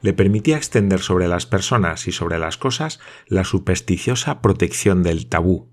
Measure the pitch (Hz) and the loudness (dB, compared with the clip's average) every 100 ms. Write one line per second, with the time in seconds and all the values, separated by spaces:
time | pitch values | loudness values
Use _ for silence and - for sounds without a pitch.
0 | 101 87 98 107 127 156 - 120 101 95 | 0 2 2 4 2 0 0 2 2 0
1 | - 90 87 87 - 98 95 123 90 80 | 2 0 2 -2 -2 -2 0 0 0 -2
2 | - - 85 82 82 - 135 - 156 - | -8 -6 -4 -2 -4 -4 -4 -4 -6 -8
3 | - - _ 95 92 98 - 90 - 90 | -18 -20 _ -2 0 -2 0 -2 0 -2
4 | - 127 - 139 107 92 85 - 104 92 | 0 -2 -4 0 0 2 0 0 2 2
5 | 87 82 - 82 87 87 - | 2 0 -2 0 2 0 -4